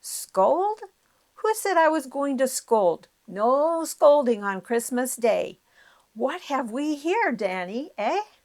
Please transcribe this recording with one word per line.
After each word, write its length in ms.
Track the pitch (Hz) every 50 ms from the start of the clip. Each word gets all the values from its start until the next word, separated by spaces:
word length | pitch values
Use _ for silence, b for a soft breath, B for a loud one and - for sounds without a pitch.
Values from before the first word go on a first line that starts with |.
| _
Scold? 760 | - - - - - _ 190 190 - 269 330 381 415 427 427 415 370 _ _ _ _ _ _ _ _ _
Who 200 | - - 427 440
said 220 | 427 - 403 370
I 120 | 339 320 311
was 180 | 311 320 302
going 300 | 262 - 277 277 285 277 247
to 100 | 269 247
scold? 580 | - - - - 233 220 202 175 165 - - _ _ _ _ -
No 560 | 180 185 214 240 262 277 294 330 339 330 320
scolding 580 | 285 - _ 330 294 294 294 277 240 233 202
on 180 | 202 202 196 190
Christmas 540 | 185 - 233 233 233 - 254 247 254 - -
Day. 460 | - 226 226 196 180 - - - _ b b b b b b b b b b
What 280 | b 220 233 262 311 359
have 300 | - - 285 262 277 220
we 240 | 214 262 294 302 302
here, 340 | 285 285 330 370 453 453 359
Danny, 640 | 254 196 208 185 185 185 180 175 202 240 294 359 -
eh? 260 | - 208 226 311 392 427 - _ _